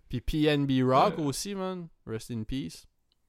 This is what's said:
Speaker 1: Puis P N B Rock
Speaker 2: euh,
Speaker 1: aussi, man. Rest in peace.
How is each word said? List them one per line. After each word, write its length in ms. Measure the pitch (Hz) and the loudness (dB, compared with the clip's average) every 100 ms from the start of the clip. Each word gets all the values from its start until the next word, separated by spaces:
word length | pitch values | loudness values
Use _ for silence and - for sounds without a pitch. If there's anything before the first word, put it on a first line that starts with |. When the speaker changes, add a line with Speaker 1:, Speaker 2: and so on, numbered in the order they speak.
| - | -10
Speaker 1:
Puis 140 | 123 | -8
P 220 | - 156 151 | -2 2 4
N 200 | 147 139 | 4 2
B 160 | 131 | 2
Rock 320 | 127 131 202 - | 4 6 4 2
Speaker 2:
euh, 60 | |
Speaker 1:
aussi, 320 | 147 131 202 196 | -4 -4 -6 -6
man. 340 | 185 185 165 _ - | -6 -8 -12 _ -10
Rest 240 | 110 - | -10 -6
in 120 | 117 | -8
peace. 440 | 110 131 156 - - _ _ _ | -4 -6 -6 -12 -20 _ _ _